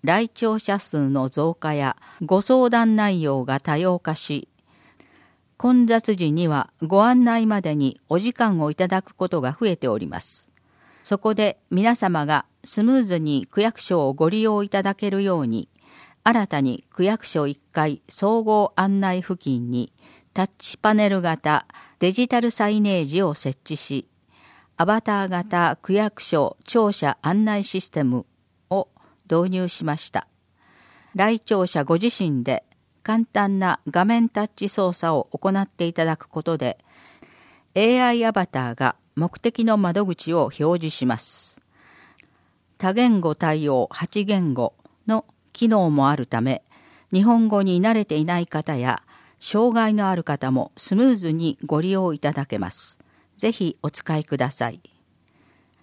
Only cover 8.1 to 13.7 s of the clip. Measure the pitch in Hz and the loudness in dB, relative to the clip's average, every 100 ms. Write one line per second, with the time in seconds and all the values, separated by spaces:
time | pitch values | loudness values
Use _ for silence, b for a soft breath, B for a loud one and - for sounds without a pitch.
8.1 | 170 233 - 220 170 151 151 180 190 - | -2 0 0 0 2 0 -2 0 -2 -4
9.1 | - 185 165 127 151 220 165 127 104 78 | -6 -4 -2 -4 -2 -2 0 -2 -2 -4
10.1 | 87 - - - b b b b b - | -10 -12 -16 -20 b b b b b -6
11.1 | 202 220 214 208 - - 185 226 240 190 | -2 0 0 0 -2 -4 0 2 2 0
12.1 | 160 147 147 - _ - 208 226 262 208 | 0 0 0 -2 _ -8 0 2 2 2
13.1 | 175 151 139 - 202 226 | 0 0 -2 -2 0 0